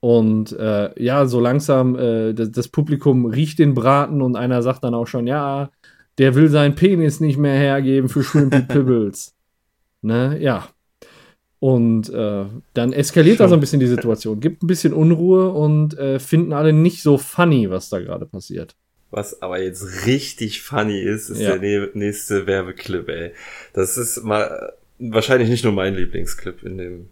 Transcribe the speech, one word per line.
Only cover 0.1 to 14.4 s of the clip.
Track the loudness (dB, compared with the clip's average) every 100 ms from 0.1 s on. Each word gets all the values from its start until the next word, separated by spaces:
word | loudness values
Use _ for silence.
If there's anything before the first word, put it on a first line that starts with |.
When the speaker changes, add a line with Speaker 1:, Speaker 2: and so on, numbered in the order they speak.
| 4 4 0 -2
Speaker 1:
äh, | -6 -2 -2 -4 -4
ja, | -2 0
so | 2 2
langsam, | 2 0 2 2 2 0
äh, | -2 0 -2
das, | -2 -4
das | -4 -4
Publikum | -2 -2 0 2 2
riecht | 2 -2 -2 2
den | 2
Braten | 4 2 2 2 -2
und | -2 -2
einer | -2 0
sagt | 0 -2
dann | -4
auch | -4 -4
schon, | -4 -4
"Ja, | -2 -4 -4 -6 _ _ _ _ 2
der | 4
will | 6 6
seinen | 6 4
Penis | 4 2 4 2 0
nicht | -2 2
mehr | 2
hergeben | 2 2 0 2 2 2
für | 0
Shrimpy | 0 2 4 2
Speaker 2:
<laughs> | 2
Speaker 1:
Pibbles." | 0 2 2 0 -6 -18 _ _ _ _ _ _ _
Ne, | -4 0 0 0
ja. | -2 -2 -6 _ _ _ -20 _ _ _ _ _
Und, | 2 4 4 2 -2
äh, | -4 -4 -4 -8 -12 _
dann | -4 -2
eskaliert | -2 0 4 6 6
da |
Speaker 2:
Schon. | 6
Speaker 1:
so |
ein | 6
bisschen | 4 2
die | 2
Situation. | 2 0 -2 -4 -4